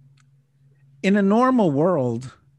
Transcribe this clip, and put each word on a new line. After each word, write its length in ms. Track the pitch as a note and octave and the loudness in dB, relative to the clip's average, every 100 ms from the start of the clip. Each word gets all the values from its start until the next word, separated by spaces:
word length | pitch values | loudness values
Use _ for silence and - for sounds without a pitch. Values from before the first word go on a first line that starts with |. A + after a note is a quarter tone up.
| _ _ _ _ _ _ _ _ _ _ | _ _ _ _ _ _ _ _ _ _
in 140 | F#3+ G3+ | -2 0
a 60 | |
normal 480 | G3 A3 B3+ B3+ F#3 | 2 2 2 2 0
world, 600 | C#3 F3 E3+ B2 A#2 B2+ - _ | 0 0 0 -2 -4 -10 -20 _